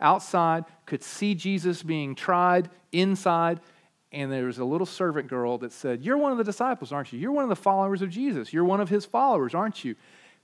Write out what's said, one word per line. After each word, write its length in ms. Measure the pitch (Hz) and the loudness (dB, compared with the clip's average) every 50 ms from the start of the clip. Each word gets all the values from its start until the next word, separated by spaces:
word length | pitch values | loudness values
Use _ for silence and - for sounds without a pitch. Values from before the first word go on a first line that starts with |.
outside, 640 | 151 151 185 190 - - - 180 170 165 165 165 165 - - _ _ | 4 4 4 4 2 0 2 2 4 4 2 0 -2 -6 -14 _ _
could 160 | - - 131 - | -8 -8 -8 -8
see 320 | - - - 202 208 208 | -10 -6 -2 0 0 0
Jesus 480 | 165 - 190 196 185 160 180 170 - 175 | 0 0 -2 -2 0 0 -2 -2 -2 -2
being 320 | 160 160 156 143 135 131 | -4 -4 -2 -4 -6 -6
tried 540 | - - - 180 175 180 180 175 180 170 175 - - _ _ | -4 0 2 4 4 6 6 4 4 2 0 -4 -20 _ _
inside, 680 | - 175 185 196 190 190 - 185 170 165 165 170 170 165 - - _ _ _ _ _ _ _ _ | 0 2 2 2 2 2 2 2 2 4 4 2 0 -2 -6 -14 _ _ _ _ _ _ _ _
and 200 | - 143 139 135 | -8 -6 -4 -4
there 140 | 135 131 127 | -2 -2 -2
was 120 | 127 117 | -2 -4
a 80 | 123 127 | -4 -2
little 220 | 127 147 170 185 | -2 0 -2 -2
servant 400 | 175 - - 185 170 151 151 131 | -4 -4 -2 -2 -2 0 -2 -4
girl 320 | 123 131 123 120 120 123 117 | -4 -4 -2 -2 -2 -2 -4
that 120 | 123 117 | -6 -8
said, 300 | - - - 135 123 117 | -10 -6 -6 -4 -4 -4
"You're 160 | 131 208 262 | -2 0 0
one 140 | 294 294 277 | 2 2 0
of 80 | 262 233 | 0 0
the 40 | 220 | -2
disciples, 480 | 208 202 - 240 262 247 - 202 - | -2 -2 -2 -2 -2 -2 -4 -6 -8
aren't 220 | 147 143 131 - 180 | -6 -8 -8 -8 -8
you? 60 | - | -6
You're 120 | 170 254 | -4 -2
one 120 | 285 294 277 | -2 -2 0
of 60 | 240 | -2
the 60 | 190 | -2
followers 460 | - - 196 196 196 196 196 196 175 | 0 2 2 2 2 2 0 0 -2
of 80 | 196 185 | -4 -4
Jesus. 420 | 170 220 262 277 208 139 110 - | -4 -4 -4 -2 -2 -4 -4 -2
You're 140 | - 160 175 | 0 2 2
one 160 | 175 190 202 | 4 2 2
of 80 | 208 165 | 2 0
his 160 | 202 208 202 | 0 -2 -2
followers, 480 | - - 233 269 277 233 165 131 120 151 | -2 0 2 2 4 4 2 2 0 0
aren't 300 | 170 208 220 208 - - | -2 -2 -2 -4 -6 -8
you?" 120 | 127 110 - _ - - - - - _ _ | -10 -10 -10 _ -20 -20 -20 -20 -20 _ _